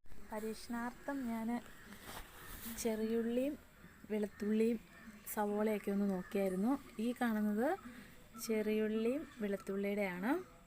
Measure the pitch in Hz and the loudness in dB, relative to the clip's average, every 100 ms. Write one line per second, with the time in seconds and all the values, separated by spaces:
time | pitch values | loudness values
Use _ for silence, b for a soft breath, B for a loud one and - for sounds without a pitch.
0 | - - 202 214 220 220 - 233 240 254 | -6 -6 -4 -4 -4 -4 -4 -4 -4 -4
1 | - 285 240 226 226 240 - - - - | -4 -2 -2 0 0 -2 -4 -12 -16 -14
2 | - - - - - - 233 226 233 214 | -12 -10 -12 -14 -12 -10 -8 -2 0 2
3 | 220 226 226 240 269 302 - - - - | 2 2 2 2 2 0 -8 -20 -20 -18
4 | - 214 202 - 214 220 226 233 - - | -4 0 0 0 2 6 6 4 -4 -18
5 | - - - - 208 208 220 214 202 202 | -18 -14 -6 -2 0 2 2 2 2 2
6 | 202 185 180 202 196 185 214 277 - - | 4 2 0 2 2 4 2 2 -2 -4
7 | 226 247 247 214 214 208 262 392 247 233 | -2 0 2 4 2 4 2 0 -4 -16
8 | B B B 220 - 220 214 214 214 220 | B B B -8 0 2 2 2 2 2
9 | 226 277 330 - 208 196 - 196 202 202 | 2 0 -2 -4 -2 0 -2 0 0 2
10 | 196 180 202 330 370 - | 0 0 2 0 -2 -14